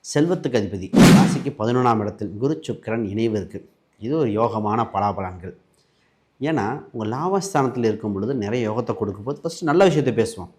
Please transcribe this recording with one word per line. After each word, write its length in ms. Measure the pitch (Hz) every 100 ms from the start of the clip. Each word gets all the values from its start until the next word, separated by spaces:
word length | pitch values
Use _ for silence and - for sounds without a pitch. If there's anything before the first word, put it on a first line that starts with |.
| -
செல்வத்துக்கு 440 | 147 165 180 139 120
அதிபதி. 300 | 101 98 92
ராசிக்கு 600 | - - - 185 - - -
பதினொன்றாம் 400 | 110 123 123 110
இடத்தில் 380 | 104 104 104 104
குரு 220 | 135 156
சுக்கிரன் 480 | - 104 - 113 104
இணைவு 280 | 104 113 107
இருக்கு. 340 | 90 98 - _ _ _
இது 180 | 110 160
ஒரு 140 | 127
யோகமான 580 | 104 117 107 107 110 110
பலாபலன்கள். 640 | 98 101 98 92 90 90 - _ _ _ _ _ _ _ _
ஏன்னா, 420 | 139 156 104 143 -
உங்க 240 | 120 107 127
லாபஸ்தானத்தில் 680 | 175 196 185 147 131 120
இருக்கும் 280 | 113 104 107
பொழுது 220 | 95 107
நிறைய 360 | 135 101 123 107
யோகத்தை 240 | 110 113
கொடுக்கும் 300 | - 101 95
போது, 160 | 113 143
ஃபஸ்ட்டு 220 | 165 -
நல்ல 220 | 160 165
விஷயத்தை 400 | 190 151 127 110
பேசுவோம். 260 | 107 - 85